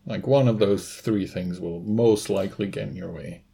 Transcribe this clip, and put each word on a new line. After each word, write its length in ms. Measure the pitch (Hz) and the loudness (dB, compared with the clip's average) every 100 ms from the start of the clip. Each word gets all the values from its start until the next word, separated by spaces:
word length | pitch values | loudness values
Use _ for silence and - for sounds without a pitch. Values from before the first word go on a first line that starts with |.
| - | -8
Like, 220 | 101 123 | -4 2
one 200 | 139 127 | 4 6
of 120 | 107 | 4
those 360 | 98 98 - - | 4 2 -2 -6
three 300 | - 104 92 | -2 0 -2
things 320 | 92 90 87 | -4 -6 -6
will 220 | 87 85 | -6 -6
most 480 | 101 110 117 104 - | -2 2 4 4 2
likely 380 | 98 98 - 101 | -2 -2 -4 -6
get 220 | 101 101 | -6 -8
in 60 | 92 | -8
your 160 | 87 | -10
way. 320 | 85 85 85 _ | -10 -12 -14 _